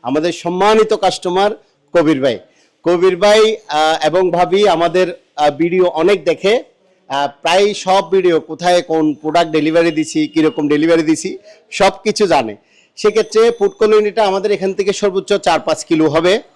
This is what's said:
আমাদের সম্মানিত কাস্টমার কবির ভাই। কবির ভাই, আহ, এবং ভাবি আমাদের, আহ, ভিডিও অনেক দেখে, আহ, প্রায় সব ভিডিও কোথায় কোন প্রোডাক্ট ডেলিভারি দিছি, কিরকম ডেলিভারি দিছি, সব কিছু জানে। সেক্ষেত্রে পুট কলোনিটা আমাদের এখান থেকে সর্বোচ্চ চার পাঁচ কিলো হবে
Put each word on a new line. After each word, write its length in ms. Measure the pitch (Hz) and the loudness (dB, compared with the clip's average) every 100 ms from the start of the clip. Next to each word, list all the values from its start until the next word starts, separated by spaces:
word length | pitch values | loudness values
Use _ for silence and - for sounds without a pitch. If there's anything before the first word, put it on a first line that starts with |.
আমাদের 300 | 120 143 165 | -4 -4 -4
সম্মানিত 600 | 170 175 180 202 220 220 | -6 -8 -2 2 2 2
কাস্টমার 580 | 214 190 180 185 180 202 208 _ _ _ | 2 -2 -2 -4 -2 -2 -4 _ _ _
কবির 280 | 175 156 147 | 0 2 2
ভাই। 180 | 135 110 - _ _ _ | 0 -4 -10 _ _ _
কবির 340 | 165 175 185 180 | -2 2 2 2
ভাই, 400 | 208 214 220 220 _ | 2 4 4 0 _
আহ, 380 | 151 156 160 156 | -2 0 0 0
এবং 240 | 165 185 | 0 0
ভাবি 380 | 170 180 185 208 | 0 0 2 2
আমাদের, 520 | 165 170 170 180 175 _ - | 2 0 0 -2 -4 _ -2
আহ, 140 | 151 | -2
ভিডিও 340 | 139 170 180 | 0 -2 0
অনেক 400 | 180 156 175 202 | 0 2 0 0
দেখে, 380 | 156 160 190 233 - _ _ _ _ | -2 -2 0 -2 -4 _ _ _ _
আহ, 200 | 135 143 - | -6 -6 -6
প্রায় 320 | 165 180 202 | -2 0 0
সব 360 | 196 185 190 190 | -2 0 0 2
ভিডিও 300 | 190 180 160 | 0 2 0
কোথায় 420 | 160 156 175 180 | -2 -6 0 0
কোন 320 | 170 160 156 | 0 0 0
প্রোডাক্ট 380 | 139 156 156 170 | -2 -2 0 0
ডেলিভারি 380 | 156 151 160 170 | 0 0 0 0
দিছি, 380 | 156 156 156 151 | -2 -4 -4 -4
কিরকম 400 | 160 156 156 147 | 0 -2 -2 -2
ডেলিভারি 340 | 147 160 165 | 0 2 0
দিছি, 360 | 156 156 190 190 - - _ | 0 -2 -4 -12 -18 -20 _
সব 200 | - 196 - | -2 -2 -2
কিছু 220 | 214 202 202 | -6 -2 0
জানে। 300 | 156 117 104 _ _ _ - | 0 -2 -10 _ _ _ -4
সেক্ষেত্রে 540 | 214 214 214 220 226 | -2 0 0 2 2
পুট 220 | 233 202 | 2 -4
কলোনিটা 540 | - 220 214 208 208 208 | 0 2 2 2 0 -2
আমাদের 260 | 196 202 | 0 -2
এখান 200 | 202 190 | -2 -2
থেকে 200 | 190 196 | -2 -4
সর্বোচ্চ 400 | 196 208 190 185 | -2 -2 -4 -2
চার 280 | 202 190 160 | -2 0 -2
পাঁচ 240 | - 156 | -2 -6
কিলো 240 | - 160 156 | -2 0 2
হবে 320 | 151 170 214 - | 2 0 0 -4